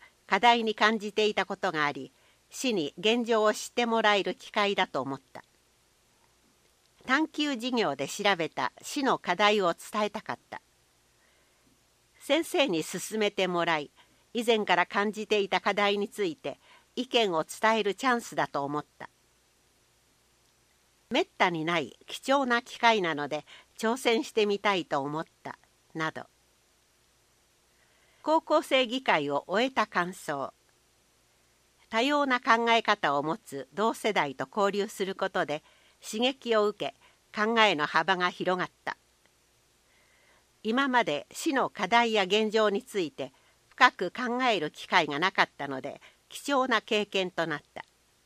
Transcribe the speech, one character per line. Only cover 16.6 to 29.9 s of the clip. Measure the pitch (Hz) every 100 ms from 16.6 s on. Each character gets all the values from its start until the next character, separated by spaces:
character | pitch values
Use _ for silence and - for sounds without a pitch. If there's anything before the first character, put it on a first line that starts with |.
| _ - _
意 | - 254
見 | 247 214
を | 165
伝 | 156 - 220 226
え |
る | 202
チ | 185 269
ャ | 240
ン |
ス | - -
だ | 147
と | 147
思 | 139 147
っ | - _
た。 | 156 _ _ _ _ _ _ _ _ _ _ _ _ _ _ _ _ _ _ _ _
め | 254
っ | 392 -
た | 190
に | 170
な | 156 175
い | 123 - -
貴 | - -
重 | 277
な | 254 233
機 | 240 -
会 | 233 220
な | 170
の | 147 143
で | 151 - - - -
挑 | 220 254
戦 | 247 226
し | -
て | -
み | 208 202
た | 214
い | 190
と | 151 147
思 | 139 151
っ | 165 _
た、 | 135 - _ _ _
な | 160 160
ど。 | - - _ _ _ _ _ _ _ _ _ _ _ _ _ _ _ _ _ _ _
高 | - 320
校 | - 311
生 | 330 269 254
議 | 262
会 | 262 175 143
を | 143 -
終 | 190
え | 254
た | 262
感 | 214